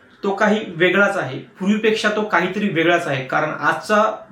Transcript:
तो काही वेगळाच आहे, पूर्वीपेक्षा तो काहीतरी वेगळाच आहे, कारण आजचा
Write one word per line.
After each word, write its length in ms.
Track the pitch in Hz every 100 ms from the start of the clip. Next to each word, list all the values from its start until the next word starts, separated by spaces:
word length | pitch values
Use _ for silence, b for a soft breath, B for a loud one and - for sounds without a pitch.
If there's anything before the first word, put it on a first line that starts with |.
| B B
तो 80 | 196
काही 280 | 196 208 208 -
वेगळाच 500 | 160 180 196 202 175
आहे, 220 | 135 135
पूर्वीपेक्षा 720 | - - 185 214 220 214 214
तो 120 | 214
काहीतरी 480 | 208 170 180 202 202
वेगळाच 380 | 156 165 175 156
आहे, 180 | 131 131
कारण 240 | 156 156
आजचा 760 | - 151 160 - 214 214 - -